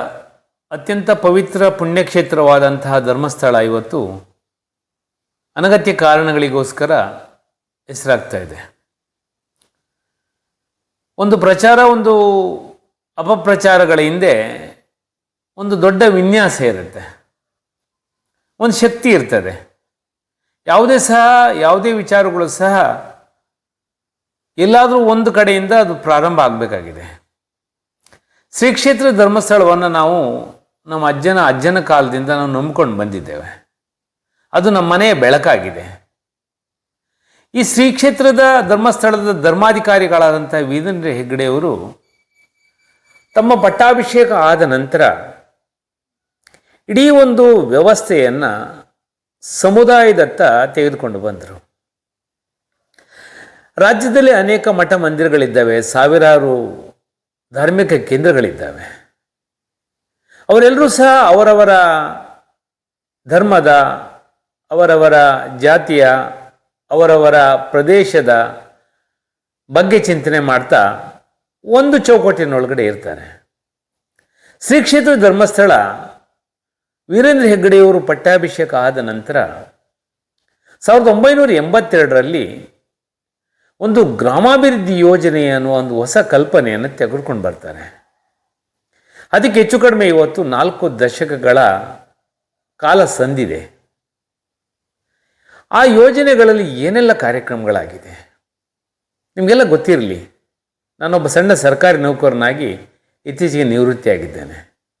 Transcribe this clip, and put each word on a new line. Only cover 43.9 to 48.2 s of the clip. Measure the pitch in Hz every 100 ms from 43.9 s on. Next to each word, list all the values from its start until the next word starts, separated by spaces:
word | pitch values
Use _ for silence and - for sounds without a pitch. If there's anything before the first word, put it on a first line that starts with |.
| 247 - 240 233
ಆದ | 202 156 165
ನಂತರ | 156 131 135 156 131 82 - - _ _ _ _ _ _ _ _ _ _ _ _ _ _ -
ಇಡೀ | 214 285
ಒಂದು | 285 262 233 240 220
ವ್ಯವಸ್ಥೆಯನ್ನ | 123 131 185 214 - 160